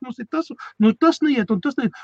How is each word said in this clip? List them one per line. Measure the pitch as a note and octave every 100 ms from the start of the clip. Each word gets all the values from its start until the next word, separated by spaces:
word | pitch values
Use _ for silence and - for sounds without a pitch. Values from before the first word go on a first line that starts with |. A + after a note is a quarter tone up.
mums | B3+ A#3
ir | A3
tas, | D#4+ - - - -
nu, | G#3+
tas | - E4 -
neiet, | D#4 C4 G3
un | G3+
tas | C#4+ C#4+
neiet." | A3+ -